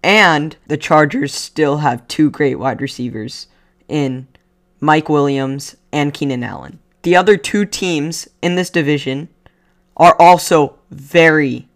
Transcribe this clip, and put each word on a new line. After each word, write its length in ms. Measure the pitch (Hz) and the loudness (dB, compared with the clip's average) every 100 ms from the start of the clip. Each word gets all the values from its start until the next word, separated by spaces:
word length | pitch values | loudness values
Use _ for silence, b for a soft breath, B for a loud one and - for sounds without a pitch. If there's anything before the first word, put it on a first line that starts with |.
and 520 | - 220 185 151 151 - - | 2 4 4 2 -4 -12 -8
the 120 | 151 | -8
Chargers 540 | - 156 151 247 202 | 2 2 2 -2 -6
still 460 | - - - 151 147 | -8 -10 -2 -2 0
have 300 | 147 120 - | -2 -4 -8
two 240 | - 151 | -2 -2
great 240 | - 143 98 | 0 -4 -2
wide 260 | 131 117 | -6 -6
receivers 680 | 135 - 123 117 110 - - _ _ _ - | -10 -8 -10 -8 -12 -14 -20 _ _ _ -8
in 400 | 151 139 131 131 _ _ _ _ _ | -6 -4 -8 -14 _ _ _ _ _
Mike 300 | 151 156 156 | 0 0 0
Williams 680 | 147 143 139 135 139 - _ _ | 0 0 -2 -4 -8 -12 _ _
and 200 | 151 143 | -4 -4
Keenan 320 | 143 143 123 | -4 -6 -6
Allen. 360 | 120 - - - _ _ | -8 -12 -18 -20 _ _
The 120 | 165 180 | 2 2
other 220 | 185 202 | 4 2
two 280 | - 208 202 | 0 -2 -4
teams 640 | - 185 160 151 160 - _ | -4 -4 -4 -4 -8 -16 _
in 140 | 170 180 | -4 -2
this 160 | 180 | -2
division 580 | 175 143 147 135 135 165 _ _ _ _ _ _ - | -2 0 -2 -4 -10 -12 _ _ _ _ _ _ 4
are 240 | 170 - | 4 8
also 600 | 170 180 - 165 143 _ _ | 6 6 4 2 2 _ _
very 760 | 139 139 170 165 156 139 123 - | -20 0 4 4 4 0 -6 -12